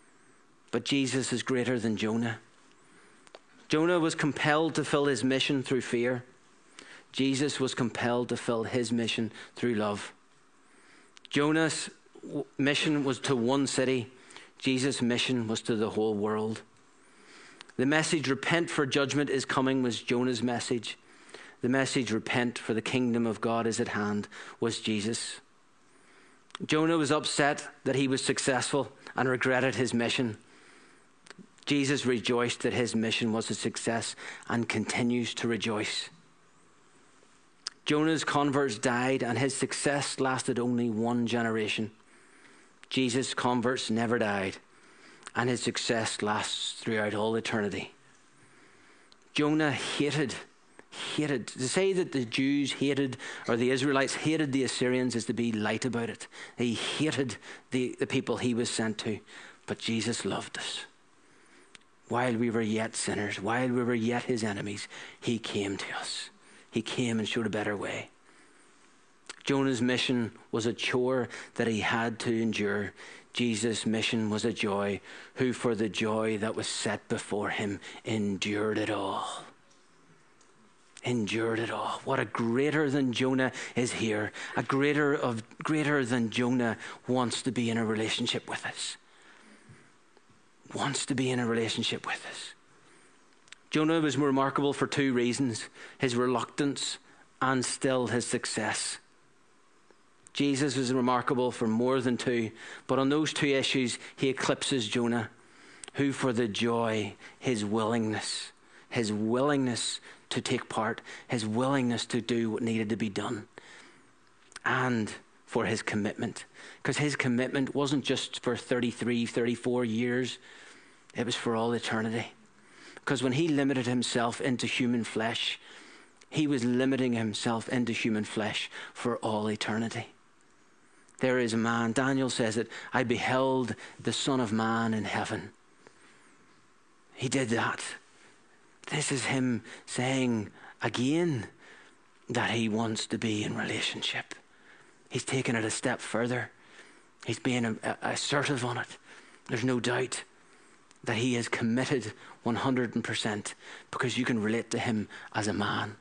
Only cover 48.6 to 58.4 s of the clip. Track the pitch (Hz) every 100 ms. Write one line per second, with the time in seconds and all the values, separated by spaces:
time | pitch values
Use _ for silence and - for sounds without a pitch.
48.6 | - - - - - - - - 147 156
49.6 | 151 127 - - 147 143 135 - - -
50.6 | - - - - - - 151 135 95 -
51.6 | 127 - 190 185 151 135 117 127 135 143
52.6 | 135 - 139 139 139 120 - - - 117
53.6 | 123 131 139 135 131 - 151 160 151 131
54.6 | 123 - 127 127 127 117 107 113 117 113
55.6 | 104 110 131 117 113 101 - - - -
56.6 | 120 107 - - 151 123 135 104 - -
57.6 | - 127 127 - 135 135 131 110